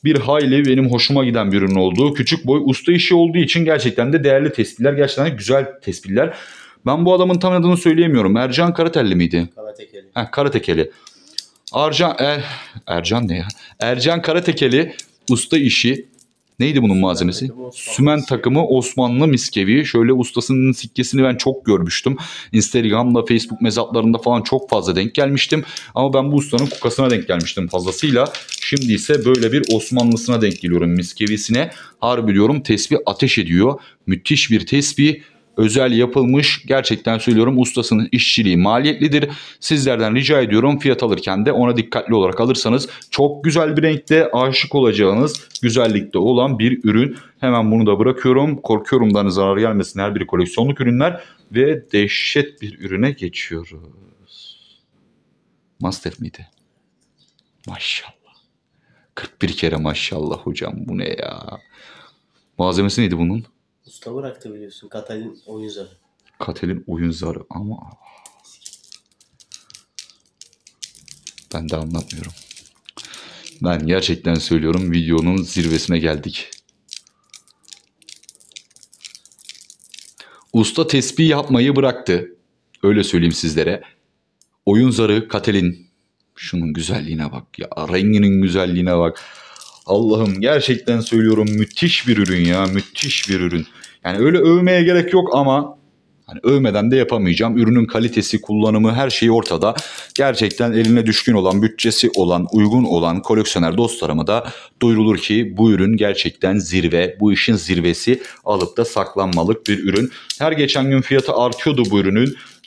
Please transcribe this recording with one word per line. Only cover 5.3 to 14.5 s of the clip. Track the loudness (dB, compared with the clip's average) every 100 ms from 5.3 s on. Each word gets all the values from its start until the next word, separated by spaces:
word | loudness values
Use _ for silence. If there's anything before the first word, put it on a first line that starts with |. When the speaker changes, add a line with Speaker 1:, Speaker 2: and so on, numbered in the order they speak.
Speaker 1:
güzel | -2 0 0 0 -8
tespihler. | -10 -10 -2 0 0 -4 -20 -20 -20 _ -4
Ben | 0
bu | 4
adamın | 4 4 2
tam | 2
adını | 2 2 4
söyleyemiyorum. | 4 4 4 4 4 2
Ercan | 2 2 0
Karatelli | 2 0 2 2
miydi? | 2 2 0 -2
Speaker 2:
Karatekeli. | -8 -18 -16 -20 -20 -12
Speaker 1:
Heh, | -8 -6
Karatekeli. | -2 0 0 0 0 -2 -6 -20 _ _ -16 -16 _ -8
Arcan, | -2 -2 0 -2 0
eh, | -2 -2 -6 -12 -16 -20 -6
Ercan | -6 -2 -2 -2
ne | -4
ya? | -6 -12 -20 -6
Ercan | -4 0 0 -2
Karatekeli | 0 -2 0